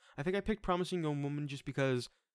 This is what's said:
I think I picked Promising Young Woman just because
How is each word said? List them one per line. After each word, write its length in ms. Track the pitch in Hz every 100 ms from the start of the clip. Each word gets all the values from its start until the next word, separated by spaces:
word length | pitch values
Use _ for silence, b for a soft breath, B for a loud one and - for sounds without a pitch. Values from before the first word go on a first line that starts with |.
| b b
I 40 |
think 140 | 147 196
I 40 |
picked 220 | 196 208
Promising 400 | - 180 180 180
Young 200 | 156 147
Woman 240 | 143 147 147
just 160 | 143
because 440 | - 139 135 127 - _ _